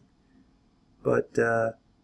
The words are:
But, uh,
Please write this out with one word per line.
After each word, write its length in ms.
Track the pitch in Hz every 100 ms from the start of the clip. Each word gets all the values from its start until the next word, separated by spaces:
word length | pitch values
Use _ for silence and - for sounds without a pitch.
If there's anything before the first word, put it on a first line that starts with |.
| _ _ _ _ _ _ _ _ _ _
But, 340 | 131 120 - -
uh, 340 | 117 113 113 - _ _